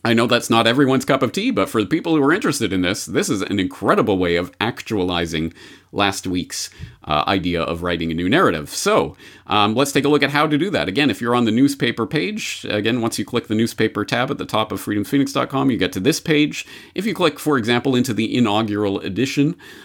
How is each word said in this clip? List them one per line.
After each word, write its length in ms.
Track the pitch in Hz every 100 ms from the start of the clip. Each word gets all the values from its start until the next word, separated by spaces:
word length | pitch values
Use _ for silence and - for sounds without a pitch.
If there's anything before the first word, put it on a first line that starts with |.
I 100 | -
know 120 | 117 117
that's 240 | 117 -
not 160 | 113 113
everyone's 380 | 123 135 131
cup 180 | - 135
of 80 | 127
tea, 220 | - 233
but 160 | 208 95
for 120 | 113
the 80 | 101
people 280 | 165 170 160
who 80 |
are 80 | 139
interested 400 | 185 190 143 104
in 100 | 95
this, 240 | 90 107 -
this 240 | 104 196
is 100 | 110
an 200 | - 101
incredible 580 | 92 - 107 202 107 95
way 160 | 90
of 160 | 85 90 _
actualizing 920 | 107 - - 110 90 87 85 80 82 - - - _
last 340 | - 101 - 95
week's, 440 | 90 80 - - - - -
uh, 180 | - 76 -
idea 340 | 98 85 85
of 220 | 73 85
writing 260 | 87 87 82
a 40 |
new 140 | 80 90
narrative. 400 | 151 180 82 73
So, 480 | - 196 208 76 - - - -
um, 300 | 104 104 110
let's 160 | 139
take 120 | 139
a 40 | 127
look 160 | 147
at 60 | 143
how 180 | 147 156
to 100 | 147
do 120 | 190
that. 180 | 135 80
Again, 200 | 101 147
if 120 | 98
you're 160 | 120 123
on 80 |
the 80 | 117
newspaper 520 | 113 139 139 123 113
page, 640 | 113 147 180 214 - - -
again, 320 | 104 107 120
once 160 | 113 -
you 80 |
click 220 | 104 120 -
the 80 |
newspaper 500 | 107 113 - 113 107
tab 240 | 104 120 135
at 100 | 113
the 60 |
top 280 | - 110 110
of 120 | 101
freedomphoenix 500 | - 104 101 143 139
dot 160 | 139 131
com, 200 | 135 135
you 60 | 104
get 160 | 90
to 80 | 98
this 180 | 104 156
page. 480 | - 151 151 156 - - - -
If 100 | 214
you 80 |
click, 240 | 170 170 -
for 180 | 156 139
example, 380 | 110 120 139
into 180 | 123 120
the 240 | 104 113 123
inaugural 640 | 117 104 110 104 101 98
edition, 520 | - 95 131 - 147 - - -